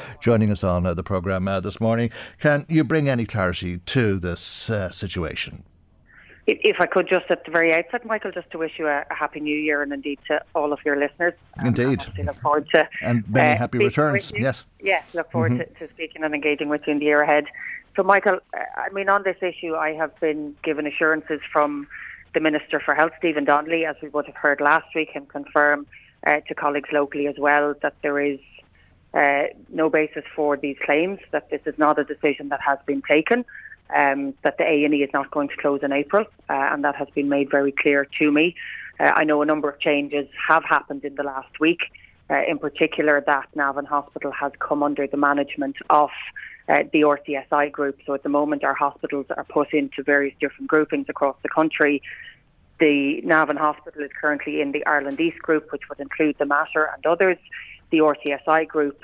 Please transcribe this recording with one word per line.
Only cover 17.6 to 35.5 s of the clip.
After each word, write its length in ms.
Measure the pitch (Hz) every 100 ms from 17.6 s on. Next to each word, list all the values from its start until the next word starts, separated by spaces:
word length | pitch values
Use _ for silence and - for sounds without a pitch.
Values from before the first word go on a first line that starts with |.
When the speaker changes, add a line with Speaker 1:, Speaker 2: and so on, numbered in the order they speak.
| - - - -
Speaker 2:
So, 60 |
Michael, 380 | 185 196 202 185 - -
uh, 40 | - -
I 120 | -
mean, 200 | 196 196
on 120 | 202
this 160 | 190 180
issue, 340 | 185 170 170 160
I 180 | 156
have 260 | 156 156 -
been 360 | 160 151 147 147
given 240 | 160 147 151
assurances 520 | - 160 156 - 151 -
from 320 | 151 147 147 143 - - - -
the 60 | 170
Minister 400 | 156 151 - 151
for 160 | - 147
Health, 160 | 160 -
Stephen 240 | 175 147
Donnelly, 420 | 143 147 151 165 160
as 120 | 143
we 80 | 151
would 160 | 147 147
have 100 | -
heard 240 | 147 143
last 280 | 147 160 - 165
week, 140 | 156
and 160 | 147 143
confirm, 560 | 147 143 151 147 147 147 - - _ -
uh, 140 | 151 -
to 80 | 151
colleagues 340 | 147 143 143
locally 360 | 147 143 147 143
as 80 | 139
well, 380 | 143 147 147 143
that 100 | 151 -
there 180 | 151 143
is, 200 | 143 139 - - _ _ _ _ _
uh, 300 | - 143 143 147 - -
no 180 | - 156
basis 360 | 156 156 - - -
for 220 | 147 143
these 200 | 143 139
claims, 360 | - 147 180 196 -
that 220 | 147 -
this 100 | 151 -
is 100 | 147
not 220 | 151 151
a 40 |
decision 460 | 139 147 151 139 143
that 120 | 139
has 180 | 139 139 -
been 160 | 139
taken, 420 | - 151 - 240 247 - - - -
um, 420 | 147 143 139 139 135
that 160 | 151 -
the 40 |
A 220 | - 147 147
and 80 |
E 80 | 147
is 80 | 139
not 180 | 143 139
going 180 | 147
to 80 | 143